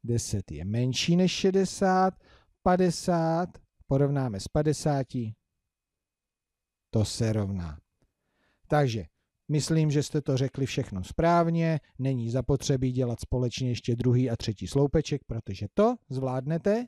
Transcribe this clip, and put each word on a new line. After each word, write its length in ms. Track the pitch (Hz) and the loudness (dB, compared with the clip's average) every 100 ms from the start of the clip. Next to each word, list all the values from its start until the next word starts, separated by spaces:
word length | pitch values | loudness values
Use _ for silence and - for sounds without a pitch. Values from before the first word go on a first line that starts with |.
Deset 480 | 117 117 - 104 - | -2 -2 -2 -6 -6
je 140 | 73 92 | -8 -4
menší 500 | 110 127 120 - 170 | -2 0 -2 2 4
než 160 | 185 | 4
šedesát. 800 | - 190 190 185 - 190 185 185 - _ _ _ _ | 2 2 2 0 0 2 4 2 -2 _ _ _ _
Padesát 840 | - 180 185 - - 170 165 165 180 - _ _ _ | 0 4 2 0 0 0 2 0 -4 -8 _ _ _
porovnáme 520 | 135 143 143 131 98 | 2 2 2 -2 -6
s 80 | - | -4
padesáti. 880 | 151 151 147 160 139 131 127 113 110 _ _ _ _ _ _ _ _ _ _ _ _ _ _ _ | 0 0 0 0 -2 -4 -6 -6 -8 _ _ _ _ _ _ _ _ _ _ _ _ _ _ _
To 160 | 110 101 | -2 0
se 280 | - 113 | 0 -2
rovná. 460 | 107 98 98 85 76 _ _ _ _ _ _ _ _ _ | 0 -2 -4 -8 -12 _ _ _ _ _ _ _ _ _
Takže 380 | 151 139 110 85 _ _ _ _ | 0 2 -2 -8 _ _ _ _
myslím, 440 | 147 - 160 151 | -2 2 2 4
že 120 | 147 | 2
jste 180 | 139 156 | 0 -2
to 160 | 139 131 | 0 0
řekli 280 | 135 - 135 | 0 -2 -4
všechno 380 | - - 98 | -2 -4 -6
správně. 760 | 92 - 165 175 165 170 165 156 _ - | -8 0 4 4 4 2 0 0 _ -6
Není 300 | 131 131 117 | -2 -2 -2
zapotřebí 640 | 123 127 139 - 135 127 | -2 0 -2 2 0 0
dělat 280 | 127 123 113 | 0 -2 -4
společně 500 | - 127 123 - 127 | -4 -2 -2 -2 -4
ještě 260 | 120 - 120 | -2 -2 0
druhý 340 | 123 123 127 | 4 4 2
a 60 | 113 | -2
třetí 320 | - 104 90 | -4 -6 -2
sloupeček, 560 | 139 143 165 147 143 | 0 2 2 0 -6
protože 440 | _ 113 - 95 104 | _ -10 -8 -8 -6
to 220 | - 214 247 _ | 2 2 2 _
zvládnete 760 | 131 131 127 131 160 - 214 | -6 -2 -4 -2 -2 0 -2